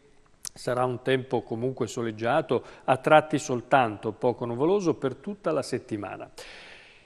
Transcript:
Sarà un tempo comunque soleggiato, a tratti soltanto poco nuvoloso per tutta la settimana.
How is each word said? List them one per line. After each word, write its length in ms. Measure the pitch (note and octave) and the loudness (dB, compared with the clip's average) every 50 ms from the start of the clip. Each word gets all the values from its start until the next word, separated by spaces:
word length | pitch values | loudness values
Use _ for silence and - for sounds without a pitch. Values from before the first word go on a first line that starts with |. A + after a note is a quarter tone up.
| _ _ - - _ _ _ _ - - | _ _ -20 -20 _ _ _ _ -16 -16
Sarà 320 | - - - C3 B2 B2 B2+ | -16 -8 -6 -4 -2 0 0
un 180 | B2+ B2 A2+ | -2 -2 -4
tempo 400 | - C3 C3 C3 A#2+ - B2+ A#2 | 0 0 0 0 0 -2 -2 -4
comunque 440 | - - A#2+ A2+ A#2+ C3 B2+ - A#2+ | -2 -4 -6 -4 -4 -4 -4 -4 -6
soleggiato, 800 | G#2 - B2 A#2 A2+ G#2+ G#2+ A2+ A#2 C#3 D#3+ D3 - C3 A2 - - - - - | -6 -4 -4 -6 -6 -4 -2 -2 0 2 0 2 0 -2 -2 -2 -6 -14 -6 0
a 120 | - C3+ | 0 0
tratti 420 | - - D#3 D#3 D3+ D3+ D#3 D3+ C3+ | 2 6 8 8 8 8 6 0 -2
soltanto 720 | - - B2+ A#2 - - D3 C3+ B2 A2 G#2 G2 - A2+ | -2 -2 -4 -4 2 4 4 4 4 2 0 -4 -6 -6
poco 360 | G2+ - - B2 A#2 - B2+ | -4 0 0 0 0 0 -4
nuvoloso 480 | A#2+ A#2+ A#2+ D3 E3+ G3 G#3 F#3 D#3+ C#3 | -6 -2 0 0 0 2 2 0 0 -2
per 200 | - - C3 B2 | 0 -2 -4 -6
tutta 380 | - - G3+ G#3 - - E3+ | -6 -10 -12 -12 -6 -4 -2
la 100 | D#3 C#3 | -2 -2
settimana. 680 | - - C3 A2 - - A2 G#2 G2 G2 G2+ - - - - - - - - - - - - - - - - - - | -2 -4 -6 -6 -6 -8 -8 -8 -8 -10 -10 -12 -14 -16 -18 -20 -18 -18 -18 -20 -20 -20 -20 -20 -20 -20 -20 -20 -20